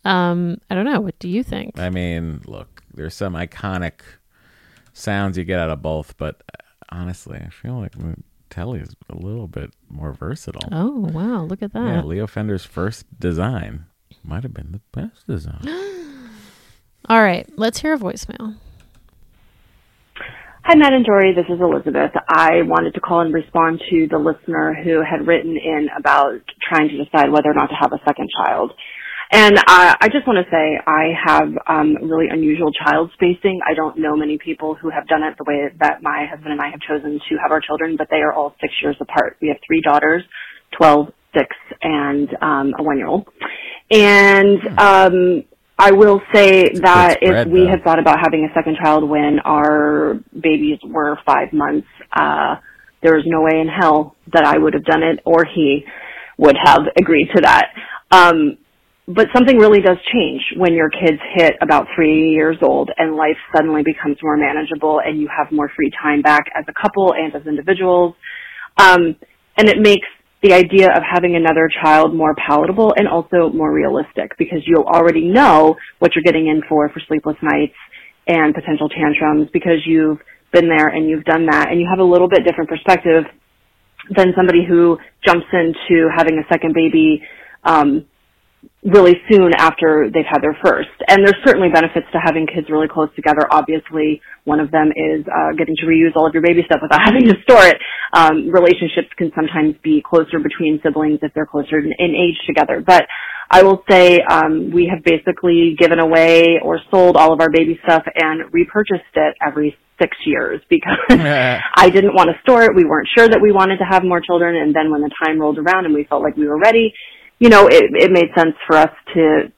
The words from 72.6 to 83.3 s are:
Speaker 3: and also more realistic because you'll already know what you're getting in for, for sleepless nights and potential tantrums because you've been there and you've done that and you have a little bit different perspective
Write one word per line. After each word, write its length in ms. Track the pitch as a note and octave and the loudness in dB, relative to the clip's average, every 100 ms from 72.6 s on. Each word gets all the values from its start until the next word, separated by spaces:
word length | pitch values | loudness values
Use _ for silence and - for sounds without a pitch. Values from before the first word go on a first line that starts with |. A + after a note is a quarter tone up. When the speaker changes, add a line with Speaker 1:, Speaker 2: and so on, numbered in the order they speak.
| E3 F#3+ A3 - | 0 0 0 2
Speaker 3:
and 100 | G#3 | 0
also 420 | E3+ E3 F3+ E3 | -2 -2 0 0
more 220 | D#3+ D#3 | -2 -2
realistic 600 | D3+ C#3+ C3+ - - - - | -2 -2 -4 -6 -10 -10 -8
because 220 | E3 E3+ - | -6 -6 0
you'll 200 | D#3+ - | 0 2
already 420 | E3+ E3 D#3+ E3+ | 2 2 2 2
know 480 | G#3+ C#4 D#3 D#3+ D#3 - _ | 4 4 6 4 0 -10 _
what 160 | E3+ E3+ | -2 2
you're 80 | |
getting 240 | E3+ D#3+ D#3 | 0 0 0
in 140 | D#3 D3+ | -2 -2
for, 220 | D#3 D3 | -2 -2
for 100 | D#3+ - | -6 -6
sleepless 300 | D#3 D3+ D3+ | -6 -6 -6
nights 320 | D#3 D3 D3+ - - - - _ - | -4 -2 -4 -8 -20 -20 -20 _ -4
and 260 | E3 D#3 | 0 0
potential 360 | D#3 E3+ D3+ D3+ | -2 -6 -4 -4
tantrums 600 | - D3+ D3+ D3+ D3+ D3+ | -4 -4 -2 -2 -2 -2
because 320 | E3+ F3 E3 D#3+ | -4 -2 -2 0
you've 340 | D#3+ D#3 D3+ _ _ _ | 0 0 -4 _ _ _
been 160 | F3 E3+ | 2 2
there 200 | D#3 D3+ | 0 0
and 200 | D#3+ D#3 | -2 -4
you've 140 | D#3 D#3 | -4 -2
done 200 | D#3+ E3 | 0 0
that 220 | D3+ D3+ | 0 0
and 100 | E3+ | -2
you 80 | F3 | -2
have 100 | F#3 | 0
a 40 | |
little 240 | F3+ F3 F3+ | 2 4 4
bit 160 | F#3 | 2
different 260 | E3+ E3+ D3+ | 0 -2 -6
perspective 540 | D#3+ - F3+ F3 D#3+ D3+ | -4 0 0 2 0 0